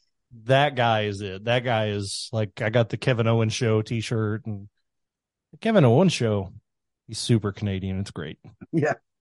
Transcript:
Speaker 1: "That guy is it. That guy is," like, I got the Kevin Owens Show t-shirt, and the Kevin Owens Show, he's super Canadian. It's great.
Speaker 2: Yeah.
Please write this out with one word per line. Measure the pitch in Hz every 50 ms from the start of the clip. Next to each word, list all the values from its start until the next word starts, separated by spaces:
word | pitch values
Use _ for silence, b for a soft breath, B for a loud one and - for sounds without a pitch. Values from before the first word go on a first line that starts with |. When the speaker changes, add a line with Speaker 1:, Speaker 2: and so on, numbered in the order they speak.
| _ _ _ _ _ _ 123 113 110
Speaker 1:
"That | 117 135 135 143 147 135
guy | 127 120 117 113 107 107
is | 104 101 98
it. | 104 98 92 95 107
That | 117 120 127 120
guy | 127 117 110 110 107
is," | 101 104 101 98 - - - - -
like, | 110 107 101 - -
I | 113 107
got | 113 123 117 -
the | - 107
Kevin | - 139 127 110 113 113
Owens | 117 113 113 110 110
Show | - 127 113 110 107
t-shirt, | 107 - 120 113 104 - 127 110 110 104 107 110 -
and | 113 104 98 101 101 _ _ _ _ _ _ _ _ _ _ _ _ _ _ _ _
the | - -
Kevin | - 226 220 202 147
Owens | 120 113 147 190 180 -
Show, | - 123 110 104 101 92 92 - - - _ _ _ _ _ _ _ _ -
he's | 113 -
super | - - 120 113 - 104
Canadian. | - - 104 104 95 95 92 95 95 92
It's | 101 -
great. | - - 78 76 - - - - - _ - -
Speaker 2:
Yeah. | - 165 139 151 - - _ _ _ _